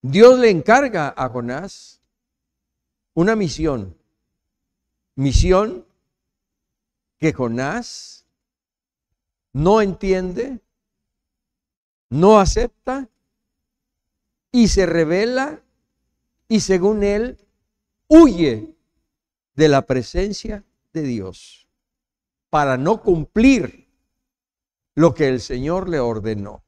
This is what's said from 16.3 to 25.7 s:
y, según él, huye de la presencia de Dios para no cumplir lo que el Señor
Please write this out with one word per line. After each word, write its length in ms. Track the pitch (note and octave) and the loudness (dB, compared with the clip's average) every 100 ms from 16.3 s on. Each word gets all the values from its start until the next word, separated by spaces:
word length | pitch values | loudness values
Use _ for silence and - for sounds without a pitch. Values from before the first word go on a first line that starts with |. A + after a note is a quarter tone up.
| _ _ | _ _
y, 120 | A3 | -4
según 420 | - F#3+ F#3+ G#3+ | 0 0 0 0
él, 360 | G3+ G#3 A#3+ - _ _ _ _ _ _ _ | -2 -4 -6 -10 _ _ _ _ _ _ _
huye 720 | D#4+ D#4 F3 D3+ A2 - _ _ _ _ _ _ _ _ | 8 8 4 -2 -2 -10 _ _ _ _ _ _ _ _
de 140 | - D#3 | 0 4
la 180 | C#3 - | 4 0
presencia 760 | B2+ A#2 F3+ G3+ G3+ - G#3 _ _ _ | -4 -2 -4 -4 -6 -10 -12 _ _ _
de 100 | E3 | -10
Dios 640 | C#3+ A2+ F#2 - - - _ _ _ _ _ _ _ _ _ | -6 -8 -10 -16 -20 -20 _ _ _ _ _ _ _ _ _
para 260 | D#3 C#3+ B2+ | -2 -2 -2
no 240 | D3 A3 | -2 -2
cumplir 880 | - E3+ C#3+ - B3+ B3+ C#3 - _ _ _ _ _ _ _ _ _ _ _ | 0 -2 -2 2 4 4 -2 -12 _ _ _ _ _ _ _ _ _ _ _
lo 200 | - E3 | 0 0
que 140 | - C#3+ | 2 -2
el 120 | B2+ | -2
Señor 480 | - B2 C#3+ | -6 -8 -6